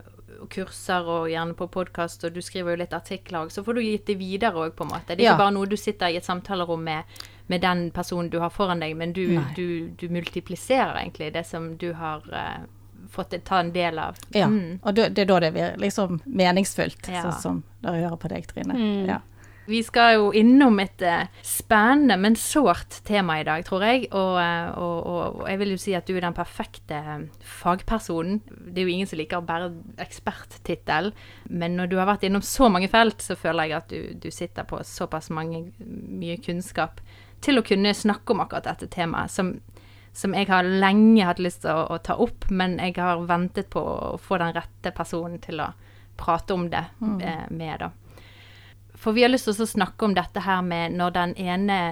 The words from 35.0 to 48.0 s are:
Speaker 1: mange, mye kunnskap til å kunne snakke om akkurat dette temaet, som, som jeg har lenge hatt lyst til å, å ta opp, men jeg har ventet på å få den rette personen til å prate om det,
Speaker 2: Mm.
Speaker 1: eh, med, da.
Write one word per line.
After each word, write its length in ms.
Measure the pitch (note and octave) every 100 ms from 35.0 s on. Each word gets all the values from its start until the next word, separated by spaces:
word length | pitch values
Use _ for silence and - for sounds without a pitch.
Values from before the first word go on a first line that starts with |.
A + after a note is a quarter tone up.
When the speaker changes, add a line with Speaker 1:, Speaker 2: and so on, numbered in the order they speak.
| F3 D#3 -
Speaker 1:
mange, 420 | D#3+ D#3+ E3 E3+ -
mye 600 | - - - F#3+ E3+ E3+
kunnskap 580 | - F3 - - D#3+ - - - - -
til 200 | - C4
å 40 | -
kunne 280 | G3 G#3
snakke 400 | G3+ G#3 G3+ -
om 80 | G3+
akkurat 220 | - - -
dette 220 | - -
temaet, 400 | - E3 - -
som, 240 | - F#3 - - - - - -
som 220 | - G3
jeg 160 | G3 G3
har 160 | F#3 F3+
lenge 580 | F#3+ F#3+ G#3 A3 A3+
hatt 140 | F3+ F3
lyst 200 | F3+ -
til 80 | E3
å, 160 | D#3+ -
å 60 | E3
ta 140 | - -
opp, 280 | A#3+ - -
men 280 | F#3 F#3 E3+
jeg 200 | F3+ F3+
har 220 | F3+ E3+ F3
ventet 440 | F3 F3+ G3+ G3
på 100 | E3+
å 380 | - - - -
få 200 | - F#3
den 120 | E3+
rette 380 | E3 - - F3+ F3
personen 440 | A3 E3+ E3+ E3+
til 220 | - D#3+
å 60 | D3 - - - - -
prate 360 | - E3 -
om 140 | F#3 E3+
det, 160 | E3 E3+ -
Speaker 2:
Mm. 200 | G#3+ G3
Speaker 1:
eh, 240 | E3+ D#3+ -
med, 300 | E3 D#3+ -
da. 100 | E3 -